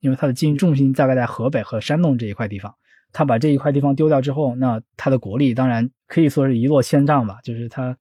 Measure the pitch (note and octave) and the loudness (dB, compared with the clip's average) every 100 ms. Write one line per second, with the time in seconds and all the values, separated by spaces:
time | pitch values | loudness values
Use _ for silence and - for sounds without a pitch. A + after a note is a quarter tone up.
0 | C3+ C3 C#3+ B2 D#3 C#3+ F#3 C#3 C3+ C3 | -4 -2 -2 0 0 2 2 2 2 2
1 | C3 C3 A#2+ - A#2 C3 G#2+ A2+ - D3+ | 2 2 -2 -2 -2 -2 -4 -8 -4 0
2 | E3+ B2 A2 G2+ A2 G2+ G2+ - _ _ | 2 0 -4 -8 -8 -8 -12 -18 _ _
3 | _ - D3 A#2 D3+ C#3 D3+ C#3+ C#3 C3+ | _ -4 0 2 2 2 0 0 0 2
4 | D#3 C#3+ C3+ C#3 C#3 B2 B2+ A2+ - - | 2 2 0 -2 -2 -2 -2 -2 -8 -6
5 | C#3+ C3 G2+ C3 C#3 A#2 C3 A#2 B2 _ | -2 -2 -2 0 0 2 0 0 -2 _
6 | - - D#3 D3 C3+ A#2+ B2+ D3 A#2+ D3 | -4 0 2 2 0 2 2 2 2 2
7 | C#3+ D3 A2 G2+ - A#2 A#2 - B2+ B2+ | 2 2 0 -8 -12 -10 -10 -8 -8 -8